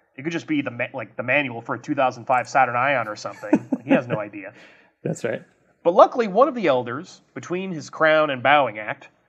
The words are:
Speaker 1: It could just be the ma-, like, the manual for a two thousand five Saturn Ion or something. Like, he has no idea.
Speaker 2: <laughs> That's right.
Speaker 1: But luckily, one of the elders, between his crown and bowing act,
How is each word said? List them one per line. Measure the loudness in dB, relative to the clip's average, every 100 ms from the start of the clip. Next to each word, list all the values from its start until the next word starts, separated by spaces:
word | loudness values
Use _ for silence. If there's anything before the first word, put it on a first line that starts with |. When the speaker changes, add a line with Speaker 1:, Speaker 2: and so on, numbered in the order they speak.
| _ -12
Speaker 1:
It |
could | -8
just | -6 -4
be | -2
the | -2
ma-, | -6 -8
like, | -8 -12 -8
the |
manual | -2 0 0 -6
for | -8 -8
a |
two | -4
thousand | -2 -2 -2 -2
five | -2 0
Saturn | 2 2 2
Ion | 0 0 -4
or | -8
something. | -12 -12 0 0 0
Like, | -8 0
he |
has | 0 0
no | -6
idea. | -8 -12 -16 -18 -20 _
Speaker 2:
<laughs> | _ _
That's | -8 -6
right. | -6 -6 -10 _ _ _
Speaker 1:
But | 2
luckily, | 6 6 4 0
one | 2 2
of | 2
the | 0
elders, | 0 -2 -8 -12 -20 _ -16
between | -8 -8 -6
his | -10 -10
crown | 2 4 6 4
and | 2
bowing | 4 4 4 -2
act, | -10 -10 -14 _